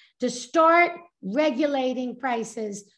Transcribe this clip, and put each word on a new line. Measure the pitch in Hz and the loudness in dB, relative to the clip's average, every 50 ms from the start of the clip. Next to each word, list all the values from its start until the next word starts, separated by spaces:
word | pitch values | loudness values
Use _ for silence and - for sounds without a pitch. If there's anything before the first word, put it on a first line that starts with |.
| _ _ _ _ | _ _ _ _
to | 254 240 | -4 -4
start | - - - - - 330 320 330 330 349 349 349 - - - _ _ _ - | -4 -6 -12 -2 2 4 6 6 6 6 4 2 0 -6 -16 _ _ _ -10
regulating | 185 202 285 311 311 240 233 311 285 285 269 254 254 254 254 254 247 - 247 | -4 -2 0 0 0 0 0 -2 0 0 -2 -2 -2 -4 -4 -6 -8 -8 -6
prices, | - 262 240 233 220 220 - 233 220 208 202 190 - _ _ | -6 -4 -4 -4 -6 -8 -8 -8 -8 -8 -10 -12 -14 _ _